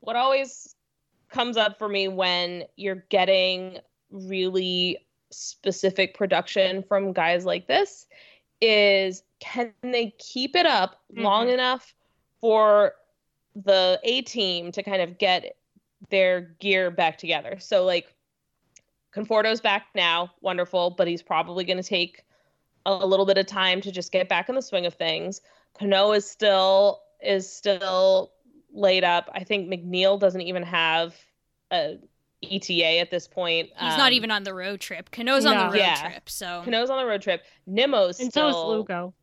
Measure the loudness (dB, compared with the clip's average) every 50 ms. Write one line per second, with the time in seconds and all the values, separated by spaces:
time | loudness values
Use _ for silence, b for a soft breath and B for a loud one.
0 | -8 -4 -2 0 2 2 2 2 0 -4 -10 -18 -20 -20 -20 _ _ _ _ _
1 | _ _ _ _ _ _ -4 -4 -2 -2 0 0 0 0 0 _ -8 -4 -2 -2
2 | -2 -2 -2 -2 0 0 0 0 -2 -4 -6 -10 -12 -14 _ -8 -6 -6 -6 -6
3 | -8 _ 0 0 2 4 4 4 4 2 0 -2 -6 -10 -14 -18 -20 _ _ _
4 | _ _ -18 -16 -12 -8 -4 -2 -2 0 0 -2 -2 -2 -2 -2 -2 -2 -2 -6
5 | _ _ _ _ _ _ -18 -14 -14 -14 -14 _ _ -4 -4 0 -2 -2 0 0
6 | -2 -2 -2 -4 -2 0 0 -2 -2 -2 0 0 0 0 0 -4 -4 _ -2 -2
7 | -2 -2 -2 -2 0 0 0 0 0 -2 -4 -4 -4 _ 0 0 0 0 -4 -18
8 | -20 b b b b b b b b _ _ _ 2 4 4 6 6 6 6 4
9 | 2 0 -4 -8 _ _ _ _ -18 -10 -4 -4 -4 -6 -6 _ -10 -4 -2 -2
10 | -2 -4 -8 _ -20 -12 -8 -6 -6 -2 0 2 2 4 4 2 0 0 -4 _
11 | _ _ -12 -4 0 2 2 2 2 2 0 0 2 0 -2 -2 -6 _ _ _
12 | _ _ _ _ _ _ _ _ 0 2 4 6 6 6 6 6 6 4 2 _
13 | _ _ _ _ _ _ _ _ _ _ _ -10 2 4 4 4 6 4 2 0
14 | 0 -2 -2 -2 -4 -6 -4 -4 -2 -2 -2 -4 -6 -8 -8 -8 -6 -4 -2 -2
15 | -2 -4 -4 _ 0 2 2 0 -2 -6 -18 _ _ _ _ _ _ _ _ _
16 | -12 -2 2 2 4 4 2 0 -2 -8 -18 _ -2 0 0 2 2 -2 0 0
17 | 0 0 0 -4 -4 -4 -4 -4 -4 -8 -12 -12 -8 0 0 2 2 2 0 0
18 | -4 _ _ _ _ _ _ _ _ _ _ _ _ _ _ -20 _ _ _ _
19 | _ _ _ -10 -6 0 0 2 2 2 0 0 0 0 0 0 -2 _ _ 0
20 | 0 2 2 0 -2 -4 _ _ -6 -4 -2 -2 -4 -2 0 0 0 0 2 0
21 | 0 0 0 -6 -4 _ -2 -2 -2 -2 -4 -6 -4 -2 -4 -4 -4 -2 -2 -2
22 | -2 -2 _ -18 _ _ _ _ _ _ _ _ _ _ _ _ _ -2 -2 0
23 | 2 2 4 4 4 4 4 2 2 -2 -2 0 2 2 2 0 -2 -8 -8 -10
24 | -10 -4 -2 -2 0 0 0 -2 -2 -2 -4 -4 -4 -2 -4 -2 -2 -2 -6 _
25 | -4 -2 -2 -2 -4 -8 -10 -12 b b b b b b b -8 -2 0 2 2
26 | 4 4 4 2 0 -2 -8 _ 2 4 4 4 4 4 4 6 4 4 2 0
27 | _ _ _ _ -2 -2 -2 -2 -2 -6 -16 -8 -2 -2 -2 0 -2 -2 0 2
28 | 4 4 4 4 2 -2 _ _ _ _ _ -20 _ _ -10 0 2 2 4 4
29 | 4 4 2 2 0 -4 -10 -12 -6 -4 -4 -4 -4 -6 -8 -8 -8 -6 -2 2
30 | 2 2 2 4 2 2 2 0 -6 -6 -6 -6 -6 -4 -2 0 0 2 2 0
31 | 0 -2 -6 -16 _ _ _ _ _ _ _ _ _ _ -2 -2 -2 -2 -6 -10
32 | -18 _ _ _ _ _ _ _ -12 -8 -8 -8 -6 -4 0 2 2 2 2 2
33 | 0 0 -4 -8 -8 -8 _ -6 -4 -2 -2 -2 -4 -6 -8 -6 -4 -2 0 2
34 | 4 4 4 2 0 -2 -4 -4 -4 -8 -10 -10 -8 -8 -8 -10 -10 -12 -12 -14
35 | -14 _ -12 -8 -2 0 2 2 4 4 4 4 2 2 2 2 2 2 2 0
36 | -4 -8 -12 -12 _ -14 -14 -12 -10 -10 -10 -10 -6 -4 -2 -2 -2 -2 -2 -2
37 | -2 -2 -2 -4 -2 -4 -4 -4 _ b b b b -6 0 0 2 2 4 2
38 | 2 2 0 -4 -8 -4 0 2 2 2 2 0 -2 -2 -2 -2 -2 -4 -6 -6
39 | -6 -8 -12 _